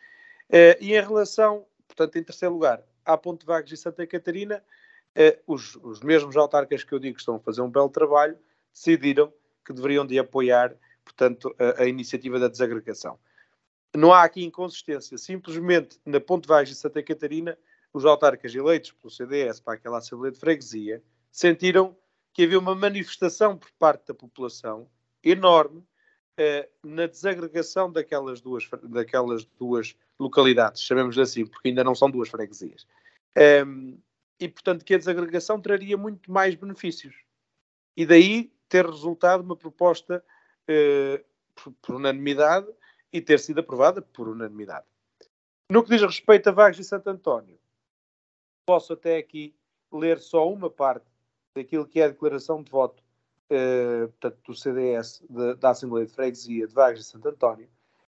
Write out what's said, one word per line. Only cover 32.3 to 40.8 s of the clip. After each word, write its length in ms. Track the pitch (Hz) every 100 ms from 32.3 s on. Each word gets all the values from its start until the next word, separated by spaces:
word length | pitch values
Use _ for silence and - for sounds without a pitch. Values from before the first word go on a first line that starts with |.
| 113 104 104 90 - _ _ _ _ _ -
Ehm, 640 | 147 143 139 135 131 - _ _ _ -
e, 80 | -
portanto, 380 | - 190 175 -
que 80 |
a 40 | 185
desagregação 640 | 165 175 170 170 170 214
traria 380 | 202 196 196 196
muito 340 | 214 202 -
mais 240 | 190 190 165
benefícios. 600 | 196 190 180 165 139 - _ _ _ _ _ _ _ -
E 80 | 165
daí 480 | 165 190 226 226 _ _
ter 160 | 185 170
resultado 560 | 151 160 165 175 185
uma 160 | 180 165
proposta, 680 | 160 - 175 165 - 180 - _ _ _ -
eh, 560 | 151